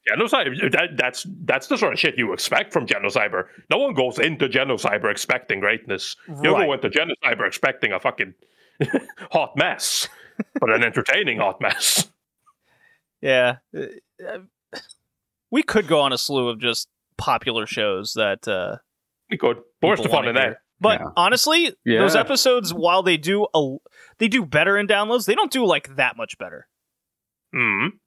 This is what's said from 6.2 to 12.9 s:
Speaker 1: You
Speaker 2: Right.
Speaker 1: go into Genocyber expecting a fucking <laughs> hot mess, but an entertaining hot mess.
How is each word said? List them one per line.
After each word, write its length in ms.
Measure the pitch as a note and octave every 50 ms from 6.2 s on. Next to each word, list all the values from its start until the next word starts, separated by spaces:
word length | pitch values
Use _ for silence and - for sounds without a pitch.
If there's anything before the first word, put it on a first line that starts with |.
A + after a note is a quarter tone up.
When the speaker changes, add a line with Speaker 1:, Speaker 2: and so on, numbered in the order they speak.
| - - D#3+ C#3
Speaker 1:
You 120 | D3 - -
Speaker 2:
Right. 100 | - -
Speaker 1:
go 60 | D3 C#3
into 160 | - - A2
Genocyber 560 | - D3 D#3 A#2+ C#3 - - C3+ A#2+ - A#2
expecting 460 | F#2 - - - C#3 B2+ - - A2
a 80 | G2 F2+
fucking 340 | - C3+ - - A#2 F#2+ F#2+ _ _ _ _ _ _ _ _ -
<laughs> 520 | D3 - - C4+ - - - - G3+ -
hot 260 | - E3 C#3+ - - C#3
mess, 500 | D#3 F3+ G#3 G#3 - - - - - - - - - - _ - G#3+ - _ C#4+
but 100 | - A#2
an 120 | A2 A2+ A#2
entertaining 540 | A2+ - C#3+ C3 - C3+ F#3+ G#3 D3 A2+ G#2+
hot 200 | A2 G2 F#2 -
mess. 500 | - G#2 - - - - - - - - _ _ _ _ _ _ _ _ _ _ _ _ _ _ _ _